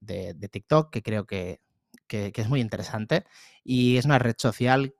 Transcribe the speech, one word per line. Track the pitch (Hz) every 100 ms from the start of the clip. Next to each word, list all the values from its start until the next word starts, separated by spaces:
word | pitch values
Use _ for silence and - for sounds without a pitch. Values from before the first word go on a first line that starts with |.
de, | 107 95 92
de | 87 98
TikTok, | 98 - 156 156
que | -
creo | 107 107
que, | 98 98 90 90 _ _ _ - -
que, | 110 101
que | -
es | 110
muy | 139
interesante. | 113 98 92 110 107 165 - - - _
Y | - 127 123 123
es |
una | 147 135
red | 120 117
social | 127 107 123 135 139 -